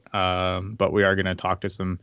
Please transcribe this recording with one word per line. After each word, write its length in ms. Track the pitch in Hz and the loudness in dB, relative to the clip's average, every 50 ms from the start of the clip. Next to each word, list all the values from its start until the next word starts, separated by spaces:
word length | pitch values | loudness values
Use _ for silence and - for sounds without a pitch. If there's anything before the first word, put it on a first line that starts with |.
| - _ - | -6 _ -4
um, 600 | 101 92 92 90 90 92 92 92 92 95 101 110 | 0 0 0 0 0 0 -2 -2 -4 -6 -6 -2
but 160 | - 98 - | 0 0 2
we 120 | - 104 101 | 4 4 4
are 100 | 95 98 | 4 4
gonna 200 | 98 95 95 90 | 2 2 0 -2
talk 260 | - - 92 92 - | -2 -2 -2 -2 -2
to 80 | - 98 | -4 -6
some, 280 | - - 95 92 92 92 | -6 -4 -4 -4 -4 -6